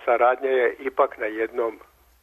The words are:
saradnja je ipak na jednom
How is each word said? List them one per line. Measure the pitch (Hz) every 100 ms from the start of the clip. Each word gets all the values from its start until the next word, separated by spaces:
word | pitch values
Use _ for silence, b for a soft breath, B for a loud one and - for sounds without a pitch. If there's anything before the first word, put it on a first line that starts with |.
| -
saradnja | 117 123 127 135
je | 131 117 -
ipak | 135 - 139 -
na | 110
jednom | 107 113 123 113 107 - _ _ _